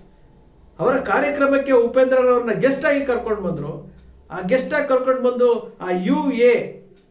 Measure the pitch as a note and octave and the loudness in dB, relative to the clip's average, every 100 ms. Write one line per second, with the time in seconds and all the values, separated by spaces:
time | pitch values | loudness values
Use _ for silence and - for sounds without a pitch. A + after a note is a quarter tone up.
0 | - _ - - - _ - - G3+ C4+ | -20 _ -20 -20 -20 _ -20 -4 0 0
1 | - A3 D4 C#4 C#4 C#4 C4+ B3+ A#3 C4 | 0 -2 0 0 0 0 2 2 4 2
2 | B3+ C4 B3 A#3+ A#3 F#3 C4 - D4+ C#4 | 4 4 4 2 0 0 0 2 0 0
3 | B3+ A#3 A3+ G#3 F#3 D3 D3 C#3+ - - | 0 -4 -4 -4 -4 -6 -8 -12 -16 -20
4 | - - - D#3+ F#3 B3+ - D4+ - B3+ | -20 -20 -14 -10 -2 -2 0 -4 0 0
5 | C4 B3+ B3 A#3+ B3 A#3 - - F3+ F3+ | 0 0 -2 0 2 0 -4 -10 -6 -4
6 | G#3+ D4 C#4+ A3+ A#3+ A3 - - - - | 0 -2 -2 2 2 2 -2 -12 -20 -20
7 | _ | _